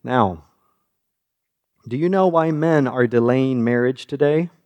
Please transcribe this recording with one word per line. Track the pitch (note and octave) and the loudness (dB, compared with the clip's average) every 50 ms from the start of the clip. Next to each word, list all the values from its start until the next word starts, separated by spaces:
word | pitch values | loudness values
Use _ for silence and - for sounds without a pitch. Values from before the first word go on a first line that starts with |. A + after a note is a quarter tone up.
Now, | - A#2 B2+ B2+ A2 F#2+ F2 D#2+ _ _ _ _ _ _ _ _ _ _ _ _ _ _ _ _ _ _ _ _ _ _ _ _ _ _ _ _ _ | -6 -2 0 0 0 0 -2 -8 _ _ _ _ _ _ _ _ _ _ _ _ _ _ _ _ _ _ _ _ _ _ _ _ _ _ _ _ _
do | A2 A#2 | -10 -6
you | C#3 D#3+ F3 | -4 -2 0
know | F#3+ F#3+ F#3+ | 0 2 2
why | F3+ E3 E3 D#3+ E3 | 2 2 2 0 0
men | D#3+ D3 D#3 E3 D#3+ D3+ C3+ B2+ | 0 0 0 2 2 2 2 0
are | B2+ B2+ B2 | 0 0 0
delaying | A#2 A#2+ A#2+ A#2 A#2+ B2+ C3 C3 C3 C3 B2 | 2 2 0 2 2 2 2 0 0 0 0
marriage | A#2 A#2 A#2+ A#2+ B2 B2+ C3+ - - | 0 0 0 0 0 -2 -2 -6 -10
today? | - D3 C3+ D3 C#3+ D3+ D#3+ F3 E3+ _ _ _ | -12 -4 -2 0 0 2 0 -2 -4 _ _ _